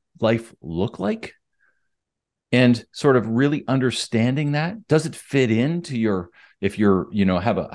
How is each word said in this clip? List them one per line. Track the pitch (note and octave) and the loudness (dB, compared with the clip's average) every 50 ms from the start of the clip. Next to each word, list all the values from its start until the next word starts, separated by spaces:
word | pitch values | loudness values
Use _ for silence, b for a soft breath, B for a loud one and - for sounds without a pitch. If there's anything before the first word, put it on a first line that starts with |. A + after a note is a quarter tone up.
| _ _ _ - | _ _ _ -2
life | A2+ A2 A#2 A2+ A2+ - - _ | 0 0 0 0 -4 -8 -18 _
look | - D#2 E2 F2 G2 - - | -12 -8 -4 -4 -4 -4 -4
like? | - F#3 G#3 A3+ A3+ - - - _ _ _ _ _ _ _ _ _ _ _ _ _ _ _ _ _ _ _ _ _ _ _ B2 | -4 -4 -4 -4 -6 -10 -16 -18 _ _ _ _ _ _ _ _ _ _ _ _ _ _ _ _ _ _ _ _ _ _ _ 2
And | B2 B2+ B2 A#2+ A2+ - _ - | 4 4 4 4 2 -2 _ -8
sort | - - C#3+ C3 | 0 2 4 4
of | B2 G#2 | 4 2
really | A2+ A2+ A#2+ C#3 C#3+ D3+ D3 - | 0 0 0 0 0 0 -2 -2
understanding | - C3 C3+ B2+ B2 A2 - - - - A2+ A2+ B2+ C3+ D3+ D3+ D3 C#3+ | -2 -2 0 0 -2 -2 -4 -6 -2 0 0 0 0 0 -2 -2 -2 -2
that, | D3 D#3 F3 A3 A3 - | -2 -4 -4 -6 -10 -2
does | - D#3 D#3 - | 0 0 0 0
it | A2+ - | -2 -8
fit | - - - - C#3 C3 A2 | -12 -8 -2 0 0 2 2
into | A2 A2+ B2 D3+ E3+ F3 E3+ D3+ C3+ A#2 | 2 2 2 0 -2 -4 -6 -6 -4 -2
your, | A2 G#2+ G2 F#2 F2 - b b b b b b | -2 0 -2 -2 -4 -8 b b b b b b
if | G2 G2 - G2+ | -4 -4 -2 2
you're, | G#2+ G2+ F#2+ F2+ - - | 2 4 4 2 0 -2
you | - G2+ G2 | -2 0 0
know, | F#2+ F2+ F2 | 2 0 0
have | F#2 A#2 G2 | 0 -2 -2
a, | F#2 - - | -2 -4 -6